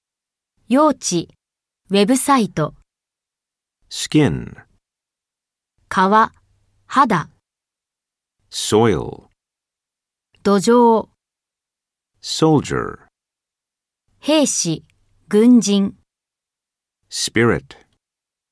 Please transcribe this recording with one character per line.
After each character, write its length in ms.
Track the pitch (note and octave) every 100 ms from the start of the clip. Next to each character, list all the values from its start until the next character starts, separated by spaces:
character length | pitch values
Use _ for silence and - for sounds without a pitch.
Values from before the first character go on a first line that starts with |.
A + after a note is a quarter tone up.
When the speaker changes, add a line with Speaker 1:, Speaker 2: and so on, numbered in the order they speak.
| _ _ _ _ _ _ -
Speaker 1:
用 260 | B3+ D4+
地、 380 | - - E3+ - _ _ _ _ _ -
ウ 60 |
ェ 100 | G3
ブ 120 | G#3 C4
サ 200 | - C4+
イ 120 | G3+
ト。 240 | - D3 - _ _ _ _ _ _ _ _ _ _ _
Speaker 2:
Skin. 760 | - - D3+ C3 C2+ A#1 - - _ _ _ _ _ _ _ _ _ _ _ -
Speaker 1:
皮、 440 | - F#3+ G#3+ A3+ - _ _ _ _
肌。 460 | - - C4+ F3+ - _ _ _ _ _ _ _ _ _ _ _ _
Speaker 2:
Soil. 800 | - - G#2+ A#2 D#2+ A1+ - _ _ _ _ _ _ _ _ _ _ _ _
Speaker 1:
土 160 | G3+ G3+
壌。 500 | F3 A#3+ A#3 A3+ - _ _ _ _ _ _ _ _ _ _ _
Speaker 2:
Soldier. 840 | - - D#3+ D3 - C2 G1+ - _ _ _ _ _ _ _ _ _ _ _ _
Speaker 1:
兵 240 | - D#4
士、 400 | C4+ - E3+ D#3+ - _ _ _ -
軍 300 | G#3 A#3 A#3+
人。 360 | F#3+ G3+ G3 - _ _ _ _ _ _ _ _ _ _ _
Speaker 2:
Spirit. 680 | - - G#2+ A#2 D#2 - - _ _ _ _ _ _ _